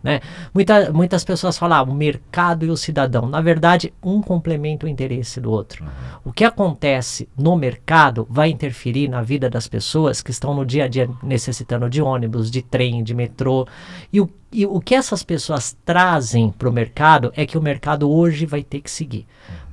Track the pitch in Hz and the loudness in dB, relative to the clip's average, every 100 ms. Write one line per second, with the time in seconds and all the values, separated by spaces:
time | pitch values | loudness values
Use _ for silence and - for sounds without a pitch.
0 | 135 143 - - 165 190 196 214 156 156 | -2 -2 -4 -16 -2 2 6 6 4 2
1 | 175 175 - 180 185 - 175 156 131 143 | 2 0 -2 -2 -2 0 2 2 2 0
2 | 151 143 - - 175 165 160 160 - 147 | 0 -2 -4 0 0 0 0 -2 -2 0
3 | 135 120 120 147 165 160 170 175 - - | 0 0 0 0 2 4 4 4 0 -6
4 | 185 208 202 175 170 151 151 151 160 135 | -2 -2 0 -2 -2 -2 -2 -4 -6 -4
5 | 131 123 120 - 117 110 - - 78 67 | -4 -4 -6 -6 -2 -2 -4 -12 -14 -12
6 | 64 - - - 233 - 175 - 147 131 | -14 -12 -8 0 0 2 -2 0 0 0
7 | 123 - 117 - 151 175 131 117 - 160 | -2 -10 -10 0 2 2 0 -4 2 6
8 | 147 113 110 123 156 139 143 117 123 127 | 6 4 -2 2 2 0 -4 -6 -4 -2
9 | 143 123 113 139 127 117 - 110 - 156 | -2 -2 -2 -2 -2 -2 -6 -6 -2 0
10 | 156 - - 120 139 143 131 139 131 127 | 2 0 -6 -6 -4 -2 -2 0 0 0
11 | 123 123 - 127 - 120 120 120 120 139 | -2 -4 -4 -2 -2 -8 -4 -2 0 0
12 | 143 127 117 120 110 127 - - 123 120 | 0 0 -2 -2 -2 -4 -2 0 0 -2
13 | 110 120 117 - 131 131 127 - - - | -4 -4 -4 -2 0 0 -2 -10 -18 -18
14 | - 202 196 - - 226 202 190 - 254 | -2 0 0 -2 -8 -2 0 0 2 2
15 | 262 202 - 165 - 147 - - - 175 | 2 -4 -4 -4 -2 -4 -4 -6 0 4
16 | 185 160 117 117 113 - 123 120 113 - | 4 2 2 2 2 0 -2 0 -2 2
17 | 151 151 120 - 147 160 156 139 147 151 | 6 6 4 -2 -4 -2 -2 -2 -2 0
18 | 147 156 170 151 160 147 139 139 - - | 2 4 4 2 -2 -4 -6 -10 -8 -10
19 | 151 110 - _ - 85 - | -8 -8 -10 _ -18 -18 -8